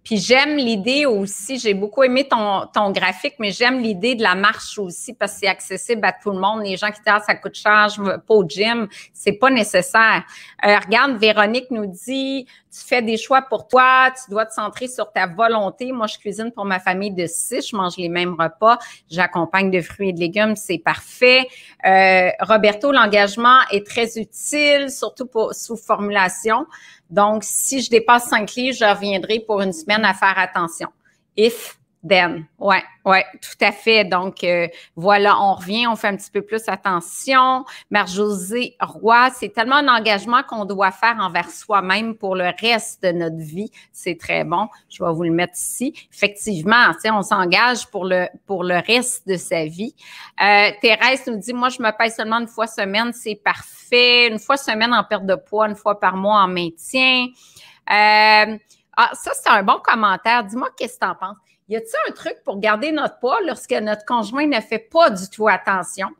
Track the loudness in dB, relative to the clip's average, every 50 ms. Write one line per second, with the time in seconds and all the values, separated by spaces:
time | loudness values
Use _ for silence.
0 | _ -2 -2 -2 2 4 4 4 4 2 0 0 0 0 -2 -2 -2 0 0 2
1 | 2 2 0 0 -2 -6 -8 -12 -10 -10 -10 -4 -2 -2 -2 -2 -4 -4 2 2
2 | 2 2 2 0 0 0 0 0 0 0 -2 -2 -4 -4 -2 0 0 0 0 0
3 | 0 0 -2 -2 -6 -8 _ -4 -6 -6 -2 0 0 0 0 0 -2 -4 -4 -2
4 | -2 -2 0 2 2 0 2 2 0 0 -2 -2 -12 -12 -8 -8 -8 -8 -8 -12
5 | -14 -16 -8 _ -8 -8 -6 -4 -2 -2 -2 -4 -8 -12 -10 -10 -4 -6 -4 0
6 | 0 -2 -2 -2 _ -6 -4 -2 -2 -2 -2 -4 -6 -6 -6 -4 -4 -6 -6 -4
7 | _ 2 2 2 2 -2 -4 -4 -6 -12 -12 -4 0 2 4 4 4 2 0 -4
8 | -4 -4 -4 -4 _ 4 4 4 4 2 -2 -2 -2 -2 0 -2 -4 -8 -10 -20
9 | -20 _ _ -4 -4 -4 0 2 2 2 4 2 0 2 0 0 0 2 2 4
10 | 4 4 2 0 -2 -8 -20 -20 -20 -20 -10 -2 2 4 4 4 2 2 2 4
11 | 4 2 2 2 2 2 4 4 2 2 2 -4 -4 -4 -6 -6 -6 -8 -10 -14
12 | -10 -6 -6 -4 -4 -4 -6 -8 -10 _ _ _ _ _ -20 -20 -6 -2 -2 0
13 | 0 -2 -4 -4 -2 0 0 0 2 0 -6 -6 -4 _ 2 4 6 6 6 6
14 | 4 2 0 -4 -14 -6 -4 -4 -4 -4 -4 -6 -6 -6 -8 -8 -12 -10 -8 -8
15 | -8 -6 _ -2 -2 -2 0 0 0 2 2 0 -2 -2 -6 _ -10 -8 -6 -6
16 | -6 -6 -6 -10 _ -10 -8 -8 -10 -10 -8 -8 -6 -4 -4 -2 -2 -4 -2 -2
17 | -4 -6 -4 -6 -6 -6 -6 -8 -8 -6 -6 -6 -6 -6 -4 -4 -4 -4 -4 -6
18 | -8 -4 -4 -2 -4 -4 -2 -2 -4 -4 -2 _ 2 2 2 2 -2 -18 -20 -20
19 | _ _ -2 -2 -2 0 0 -4 -4 0 0 0 0 2 0 -2 -2 -4 -8 -4
20 | -4 -4 -2 -2 -4 -2 0 0 0 0 0 -4 -4 -6 -6 -2 -2 -2 -2 -2
21 | -8 -18 -2 2 4 6 6 4 2 -2 -12 -20 -20 -20 -18 _ 2 4 6 6
22 | 6 6 6 6 4 2 0 -2 0 2 2 4 4 2 2 2 0 2 4 4
23 | 4 4 4 4 2 2 0 2 4 6 6 6 6 4 -2 -4 -4 -4 -4 -2
24 | -2 -2 -4 -10 -10 _ -12 -12 -8 -4 -2 2 4 4 4 4 2 -4 -6 -8
25 | -8 -8 -8 -10 -12 -6 _ -2 -2 -2 -4 -10 -10 -10 -12 -12 -2 -2 -2 -2
26 | -2 -2 0 0 0 0 -2 -4 -2 -2 -2 -2 -2 _ -14 -20 -20 -20 -20 _
27 | _ _ 0 2 2 2 2 -2 -4 -6 -6 -4 -4 -2 -4 -4 -2 -2 -2 -2
28 | 2 2 2 2 2 -2 -2 -2 -2 -4 -6 -6 -4 -4 -2 0 2 2 2 0
29 | -2 -4 -4 -4 -2 -2 -4 -4 -2 -4 -2 -2 -2 -4 -4 -6 -4 -2 0 2
30 | 2 0 0 2 2 2 2 2 -2 -2 -2 -4 -4 -4 -6 -12 -14 -14 _ _
31 | _ _ _ _ _ _ _ 2 2 2 0 -2 -14 -16 -18 _ _ _ _ _
32 | -2 2 4 4 4 2 -2 -8 -12 _ _ _ 0 0 0 0 0 -6 _ _
33 | _ 2 2 2 2 -2 -10 -20 -20 -20 -4 _ 0 0 0 0 0 2 4 4
34 | 2 2 0 -2 -2 -4 -8 -4 -2 -2 0 0 -2 -4 -8 -16 -20 _ _ -2
35 | 2 2 4 4 4 4 4 4 2 0 0 -2 -4 -6 -4 -2 -2 -2 -4 -2
36 | -4 -4 -4 -6 -12 -8 _ -8 -6 -6 -8 -6 -6 -6 -8 -4 _ -2 -2 -2
37 | -4 -8 -14 -10 -4 2 4 4 4 4 2 -2 -4 -10 -20 -20 -12 _ -2 -2
38 | 0 0 -2 -2 -2 -2 -2 -4 -6 -6 -4 -6 -6 -6 _ _ -8 -8 -8 -4
39 | 2 4 4 6 4 4 0 -4 -10 -8 -4 -4 0 2 2 2 4 4 2 2
40 | 2 0 0 0 0 0 0 0 0 -2 -8 -8 -6 -6 -2 0 0 0 0 2
41 | 0 0 0 0 -4 -2 -2 -4 -4 -4 -12 -20 -6 0 0 0 2 0 -2 -2
42 | -2 -6 -8 _ -6 -4 -4 -2 -2 -4 -4 -2 0 0 0 0 -2 -8 -12 _
43 | -2 -2 0 0 -4 -4 -6 -8 -12 -10 -10 -10 -10 -10 _ -20 -20 _ _ -10
44 | -8 -8 -8 -8 -6 -4 -4 -4 -2 -2 -2 -4 -4 -6 -10 _ _ _ -12 -6
45 | -4 -4 -2 -2 -2 -2 0 -2 -2 -4 -6 -10 -10 -10 -8 -6 -8 -8 -8 -10
46 | -20 _ _ -4 -4 -4 -4 -6 -8 -6 -6 -4 0 2 4 4 4 4 2 0
47 | -2 -2 0 0 0 0 0 0 2 2 4 4 4 2 0 -2 -6 _ -8 -6
48 | -2 0 0 0 0 -4 -8 -16 _ -8 -6 -4 -2 0 0 -2 2 2 0 0
49 | 0 -2 -8 -8 _ -6 -6 -6 -4 -4 -4 -4 -4 -4 -6 -10 -10 -12 _ _
50 | -20 -20 -20 -20 -20 -20 _ 0 4 6 6 6 6 4 2 0 2 2 2 4
51 | 2 0 0 0 -4 -8 -8 -8 -8 -8 -4 -2 -2 -2 -2 -2 -4 -4 0 0
52 | -2 -2 -2 -6 -4 -2 -2 -4 -4 -6 -6 -6 -6 -6 -4 -6 -6 -2 -2 -2
53 | -2 -2 -6 -8 -10 -10 -10 -4 _ -4 -4 -4 -8 -20 -20 -20 -6 0 2 4
54 | 6 6 6 4 4 2 0 -4 0 0 0 0 0 -4 0 0 2 2 2 0
55 | 0 0 -4 -4 0 -2 -2 -2 _ _ -2 0 0 0 -2 -4 _ -4 -2 2
56 | 0 0 0 0 0 2 4 4 4 4 2 -2 -4 -4 -8 -12 -16 -4 -2 0
57 | 2 2 2 2 -2 -4 _ _ _ _ _ -20 -20 -20 _ _ _ 0 2 4
58 | 4 6 6 6 6 6 6 6 4 2 -2 -12 _ _ _ _ _ _ _ 2
59 | 2 2 0 -8 -8 -8 -8 -6 2 2 4 4 4 2 2 2 2 0 0 2
60 | 2 0 0 0 0 0 0 0 0 -4 -6 -8 -8 -8 _ -8 -10 -10 -6 -4
61 | -4 -4 -4 -6 -10 -12 -12 _ _ _ _ _ _ _ -8 -8 -8 -6 -6 -4
62 | -4 -4 -6 -10 -10 -12 -12 _ _ -10 -8 -4 -2 -2 0 0 -2 -4 -2 -2
63 | -4 -4 -6 _ -4 -2 -2 -2 -2 -4 -6 -8 -6 -4 -4 -4 -2 -4 -4 -6
64 | -4 -4 -2 -2 -2 -2 -2 0 0 0 0 -2 -2 -4 -8 -8 -8 _ 2 4
65 | 4 4 2 -2 -10 -12 -6 0 2 2 2 2 0 -2 -2 -2 -4 -8 -8 -10
66 | -10 -10 -10